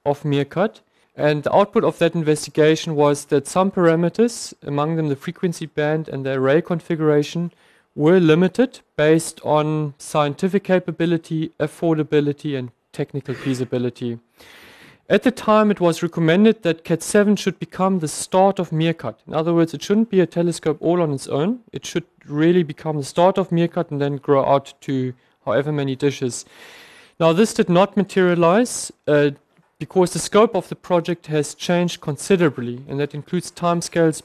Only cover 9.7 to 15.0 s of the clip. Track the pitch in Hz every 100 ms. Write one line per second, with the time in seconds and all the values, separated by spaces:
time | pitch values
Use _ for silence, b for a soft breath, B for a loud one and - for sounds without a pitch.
9.7 | 156 151 - - 156 147 139 190 190 -
10.7 | 185 180 160 170 165 - 156 160 - 151
11.7 | - 170 160 143 151 147 143 156 135 123
12.7 | - _ - 143 143 - 120 135 127 123
13.7 | 127 123 - 123 117 _ B B B B
14.7 | B B B